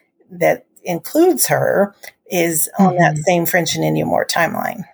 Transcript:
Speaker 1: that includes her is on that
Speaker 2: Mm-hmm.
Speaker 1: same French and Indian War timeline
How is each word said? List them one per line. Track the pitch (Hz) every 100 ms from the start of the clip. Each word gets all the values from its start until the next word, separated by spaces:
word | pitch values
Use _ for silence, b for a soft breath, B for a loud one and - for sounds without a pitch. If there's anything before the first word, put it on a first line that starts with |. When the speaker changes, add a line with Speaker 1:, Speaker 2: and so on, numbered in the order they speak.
| b _ _
Speaker 1:
that | 175 165 - _ _
includes | - 170 - 302 359 277 -
her | 139 135 - 202 B B B _
is | 185 170 160 - -
on | 190 175
that | 160
Speaker 2:
Mm-hmm. | 151
Speaker 1:
same | 151 175 165
French | 185 160 160
and |
Indian | 156 156 156
War | 170 -
timeline | - 160 - 50 50 -